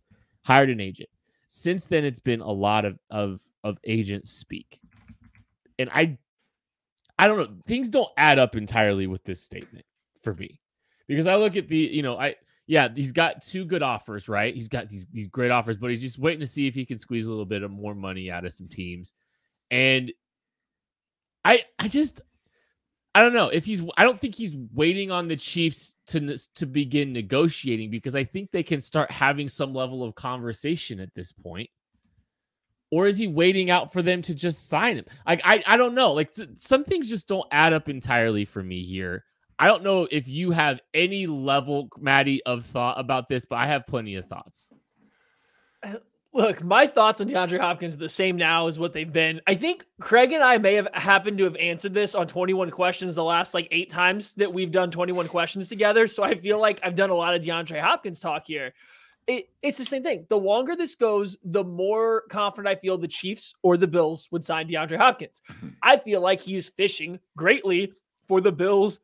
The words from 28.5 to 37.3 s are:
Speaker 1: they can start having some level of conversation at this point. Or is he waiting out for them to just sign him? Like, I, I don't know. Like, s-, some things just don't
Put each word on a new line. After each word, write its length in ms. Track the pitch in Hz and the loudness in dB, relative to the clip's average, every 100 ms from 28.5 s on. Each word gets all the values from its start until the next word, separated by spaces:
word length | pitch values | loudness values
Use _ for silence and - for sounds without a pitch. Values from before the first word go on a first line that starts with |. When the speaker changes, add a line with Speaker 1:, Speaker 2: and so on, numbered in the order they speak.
Speaker 1:
they 100 | 185 | -6
can 200 | 160 147 | -4 -6
start 280 | - 175 143 | -4 -2 -2
having 400 | - 139 143 143 | 0 0 0 -4
some 240 | - 139 | -6 -6
level 300 | 131 127 131 | -4 -6 -6
of 100 | 120 | -10
conversation 840 | - 131 127 117 110 143 170 - 101 | -8 -8 -8 -8 -6 -6 -6 -8 -12
at 160 | 95 - | -14 -14
this 160 | 87 | -16
point. 380 | - 90 85 120 _ _ _ _ _ _ _ _ _ _ _ - | -16 -14 -12 -14 _ _ _ _ _ _ _ _ _ _ _ -4
Or 160 | 156 196 | 2 2
is 100 | 202 | 2
he 100 | 214 | -2
waiting 440 | 151 180 190 180 | 4 4 4 2
out 200 | 180 - | 2 0
for 120 | 185 | -2
them 180 | 170 180 | 0 0
to 120 | 170 143 | -4 -4
just 340 | 175 156 - | -4 -4 -4
sign 280 | 151 233 156 | 0 0 -2
him? 80 | - - - | -8 -10 -2
Like, 160 | 170 | 2
I, 200 | 180 214 180 | 4 4 4
I 120 | 226 | 4
don't 180 | 247 240 | 4 4
know. 180 | 240 | 2
Like, 160 | 147 151 | 2 -2
s-, 180 | - 185 | -6 -14
some 300 | - - 262 | -8 2 2
things 260 | 302 370 240 | 2 -4 -2
just 180 | 220 | -6
don't 200 | - | -4